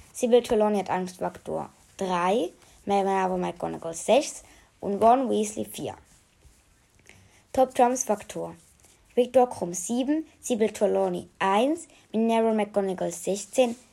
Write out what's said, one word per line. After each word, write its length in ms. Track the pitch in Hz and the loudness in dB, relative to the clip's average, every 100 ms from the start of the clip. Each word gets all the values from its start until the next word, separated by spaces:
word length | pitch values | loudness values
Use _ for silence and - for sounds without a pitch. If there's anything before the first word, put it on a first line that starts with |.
| - | -20
Sybil 280 | - 240 240 | -6 2 4
Trelawney 380 | 240 220 208 208 | 4 2 2 0
hat 100 | 190 | -2
Angstfaktor 800 | 180 180 - 175 - - 156 - - _ - | -4 -6 -6 -8 -8 -8 -8 -8 -16 _ -8
drei, 560 | 190 180 180 220 359 - - - | -4 0 2 0 -2 -8 -20 -12
Minerva 520 | - 202 196 190 185 185 | -2 0 2 0 0 -2
McGonagall 580 | 175 170 170 160 165 | -4 -6 -8 -8 -10
sechs 500 | 165 - 240 311 - - - _ _ | -6 2 2 2 -6 -18 -20 _ _
und 240 | - 196 | -6 2
Ron 260 | 226 254 247 | 6 6 4
Weasley 360 | 208 208 - | 0 -2 -6
vier. 320 | 208 - 127 - - - _ _ - _ _ _ _ _ - - _ _ _ | -10 -8 -10 -12 -18 -20 _ _ -20 _ _ _ _ _ -20 -20 _ _ _
Top 220 | - 262 | 0 2
Trumps 300 | 262 247 254 | 4 2 2
Faktor. 500 | - 208 - 170 165 - _ _ - _ _ - | -2 -4 -6 -10 -10 -12 _ _ -20 _ _ 0
Victor 340 | 247 254 247 | 4 4 4
Krumm 240 | - 175 | 2 -6
sieben, 500 | 180 - 240 269 311 311 _ | -6 -4 -2 0 -2 -4 _
Sybil 300 | - 233 214 | -4 0 0
Trelawney 580 | 208 196 190 190 175 175 - | 0 0 2 0 -2 -8 -4
eins, 480 | 190 202 269 330 - - _ | 0 2 2 -2 -8 -20 _
Minerva 420 | 214 226 226 226 | -2 2 2 2
McGonagall 560 | 220 208 202 196 185 175 | 0 0 -2 -2 -2 -6
sechzehn 640 | 170 - 202 - - 247 233 - | -6 -6 -6 -2 0 0 0 -14